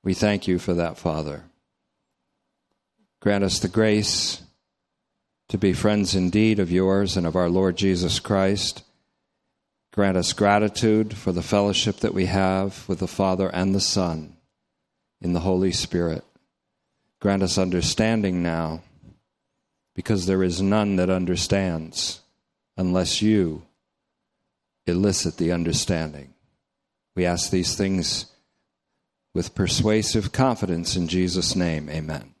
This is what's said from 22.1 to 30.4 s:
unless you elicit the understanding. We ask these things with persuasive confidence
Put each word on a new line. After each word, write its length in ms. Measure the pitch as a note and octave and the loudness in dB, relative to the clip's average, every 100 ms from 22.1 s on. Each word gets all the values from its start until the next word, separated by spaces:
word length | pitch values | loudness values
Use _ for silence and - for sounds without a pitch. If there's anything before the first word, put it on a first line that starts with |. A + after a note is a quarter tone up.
| - _ _ _ _ _ - | -8 _ _ _ _ _ -4
unless 440 | F#2 F2+ F2+ - | 0 0 0 0
you 400 | G#2+ G#2+ F2 D2+ - _ _ _ _ _ _ _ _ _ _ _ - | 2 2 2 -4 -14 _ _ _ _ _ _ _ _ _ _ _ -2
elicit 520 | F2 G2+ F#2+ E2+ - | 2 2 0 -4 -2
the 120 | E2 | 0
understanding. 840 | F2 E2+ D2+ - E2+ D#2 D2 C2+ _ _ _ _ _ _ _ _ | 0 0 -2 -2 -2 -4 -10 -20 _ _ _ _ _ _ _ _
We 100 | - | -2
ask 260 | F2 F2 - | 0 0 -2
these 240 | F#2 F2 | -2 -2
things 520 | - G2 F#2+ E2 - - _ _ _ _ _ _ _ _ _ _ | -2 0 0 -2 -6 -8 _ _ _ _ _ _ _ _ _ _
with 220 | F2+ E2+ | -6 -6
persuasive 760 | - F2+ - G#2+ A2 G#2 A2 G2 | -2 -2 2 2 2 2 -2 -2
confidence 640 | - | 0